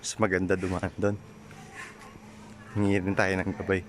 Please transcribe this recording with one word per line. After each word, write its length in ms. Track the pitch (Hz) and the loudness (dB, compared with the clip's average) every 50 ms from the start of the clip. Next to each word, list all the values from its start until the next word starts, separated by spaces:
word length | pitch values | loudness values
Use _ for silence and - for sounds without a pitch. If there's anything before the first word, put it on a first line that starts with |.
| - | -8
Mas 80 | - - - | -8 -2 0
maganda 320 | 113 104 92 92 95 90 95 | 2 4 4 2 4 2 2
dumaan 400 | 92 92 92 92 87 - 92 - - | 2 2 0 -2 0 -2 -4 -4 0
doon. 160 | 95 101 101 101 - - - - - - - - - - - - - - - - - - - - - - - - - - - - - - - | 0 0 0 0 -6 -16 -20 -20 -20 -18 -18 -18 -18 -18 -14 -14 -14 -14 -14 -18 -18 -18 -18 -18 -20 -20 -20 -20 -20 -20 -18 -18 -18 -6 -2
Hingi 240 | 104 104 98 101 101 | 2 4 4 4 4
rin 160 | 90 95 98 | 4 2 2
tayo 160 | - 107 95 95 92 | 2 4 4 4 2
ng 160 | 92 95 92 | 0 0 -2
gabay. 240 | - - - 95 95 87 | -4 0 0 0 0 0